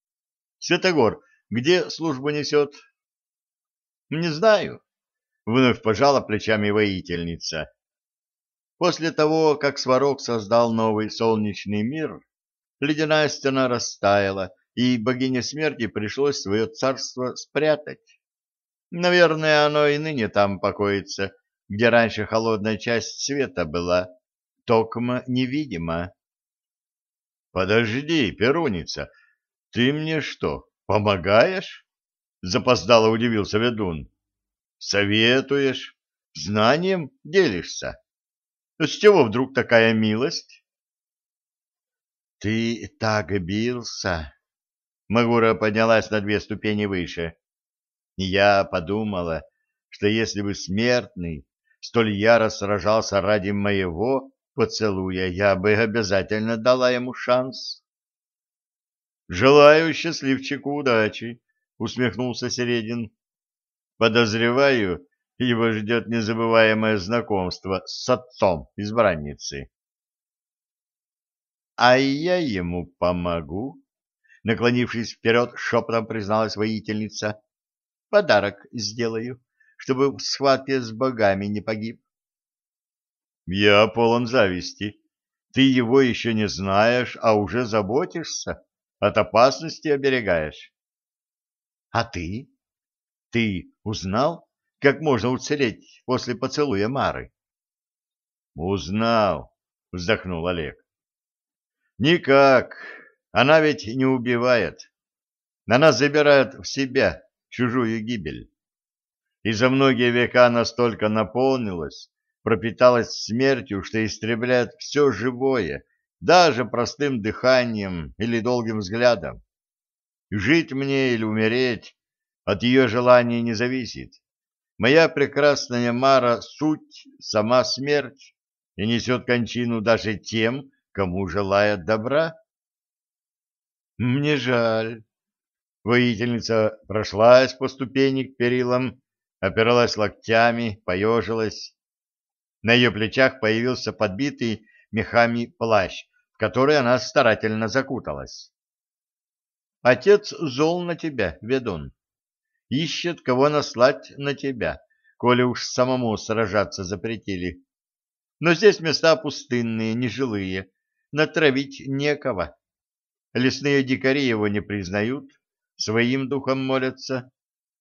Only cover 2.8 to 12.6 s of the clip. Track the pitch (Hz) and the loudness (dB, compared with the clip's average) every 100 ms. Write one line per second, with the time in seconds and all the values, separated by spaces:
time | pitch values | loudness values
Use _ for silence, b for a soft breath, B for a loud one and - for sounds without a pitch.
2.8 | - _ _ _ _ _ _ _ _ _ | -20 _ _ _ _ _ _ _ _ _
3.8 | _ _ - 156 170 151 220 202 104 - | _ _ -10 -6 -4 2 4 4 0 -10
4.8 | _ _ _ _ _ _ - 123 127 - | _ _ _ _ _ _ -2 4 4 2
5.8 | 110 104 139 131 - 104 - 107 104 104 | 0 2 4 2 0 -4 -2 0 0 0
6.8 | 104 92 - 87 85 82 - 78 76 _ | 0 -2 -6 -6 -6 -8 -10 -10 -10 _
7.8 | _ _ _ _ _ _ _ _ _ - | _ _ _ _ _ _ _ _ _ -4
8.8 | 170 160 160 143 156 160 156 139 143 135 | -2 0 -2 0 2 4 2 2 -2 -2
9.8 | 127 127 143 135 - 117 101 117 120 113 | 0 2 2 -2 -4 -6 0 2 2 2
10.8 | 110 107 107 - 113 110 104 95 98 104 | 0 0 -2 -2 0 2 -2 -6 -6 -4
11.8 | 113 156 143 80 _ _ _ _ | -4 -4 -8 -10 _ _ _ _